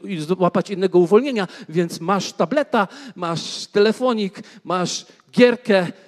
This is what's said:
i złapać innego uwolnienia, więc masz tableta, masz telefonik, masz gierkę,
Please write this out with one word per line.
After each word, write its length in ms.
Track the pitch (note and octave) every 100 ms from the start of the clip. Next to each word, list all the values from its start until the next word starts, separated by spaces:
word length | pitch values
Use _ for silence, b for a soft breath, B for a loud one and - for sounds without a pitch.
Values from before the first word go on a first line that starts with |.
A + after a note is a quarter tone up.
i 160 | G3+ E3
złapać 500 | D3+ F#3 F3 G3 F#3+
innego 280 | F#3 F#3+ F3+
uwolnienia, 500 | E3 G#3+ C#4+ A3+ F3+ B F#3+
więc 320 | D#3+ E3+ -
masz 320 | E3 G3 -
tableta, 560 | - D#3+ D4 C#4+ A#3 F#3 B C4 F3+
masz 500 | E3+ D#3+ - - -
telefonik, 760 | G#3 G#3+ G#3+ B3+ A3 F#3+ - - B
masz 420 | D#3+ F3+ E3+ - - b _
gierkę, 540 | - B3 A#3+ - F#3+ E3 -